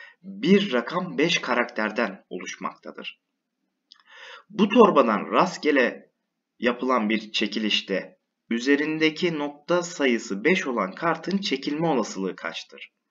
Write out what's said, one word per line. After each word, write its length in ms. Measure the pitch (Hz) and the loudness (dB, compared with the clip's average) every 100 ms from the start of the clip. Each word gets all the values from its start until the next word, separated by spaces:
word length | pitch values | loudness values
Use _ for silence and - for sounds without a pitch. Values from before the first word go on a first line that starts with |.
| - _ | -20 _
Bir 500 | 95 98 139 202 - | -18 -2 4 4 4
rakam 460 | 123 - 170 190 127 | -2 -2 -4 -4 0
beş 200 | 165 - | 0 0
karakterden 840 | - 123 120 - 107 104 110 98 - | 0 0 0 -2 -4 -2 -4 -4 -12
oluşmaktadır. 880 | 90 90 - 80 - 85 - - - _ _ _ _ _ _ _ - _ - - - - | -12 -12 -10 -10 -10 -16 -16 -16 -18 _ _ _ _ _ _ _ -20 _ -20 -20 -20 -8
Bu 180 | 208 196 | 0 4
torbadan 640 | 247 202 151 120 104 80 | 8 8 8 4 2 0
rastgele 800 | 117 180 - 147 139 117 - - _ _ _ _ _ | 2 2 0 2 4 2 0 -12 _ _ _ _ _
yapılan 500 | 117 120 127 123 107 | -2 0 0 0 2
bir 240 | 110 - | -2 -2
çekilişte 840 | - 107 110 107 98 - 92 - - _ _ - | -4 -2 -2 -2 -2 -2 -4 -6 -14 _ _ -6
üzerindeki 880 | 117 127 143 151 156 156 156 180 156 | -2 2 2 0 0 0 0 -2 -2
nokta 440 | 147 - - 175 | -6 -6 -2 -2
sayısı 600 | 175 - 139 113 - 98 | -2 0 0 0 -2 -2
beş 220 | 120 185 143 | 2 2 0
olan 280 | 120 95 | -2 -2
kartın 440 | - 165 - - 196 | -2 -2 -2 -2 -4
çekilme 500 | - 135 - 147 165 | -2 -4 -4 -2 0
olasılığı 480 | 135 101 95 95 78 | 0 -2 -4 -6 -6
kaçtır? 560 | 82 - - 71 - _ _ | -8 -10 -14 -18 -20 _ _